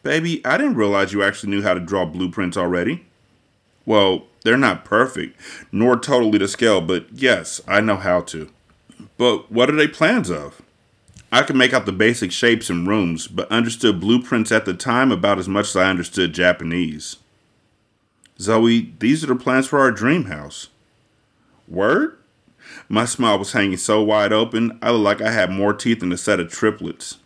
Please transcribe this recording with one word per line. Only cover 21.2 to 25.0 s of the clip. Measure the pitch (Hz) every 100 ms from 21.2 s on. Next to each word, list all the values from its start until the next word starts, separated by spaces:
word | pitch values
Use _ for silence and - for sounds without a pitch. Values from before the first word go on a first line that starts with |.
| _ _ _ _ _
"Word?" | 85 104 180 320 - _ _ _ _ - - -
My | 107
smile | 120 - 117 98
was | 98
hanging | 117 101 92
so | - 107
wide | 107 107 104
open, | 107 113 113 113 113
I | 120
looked | 117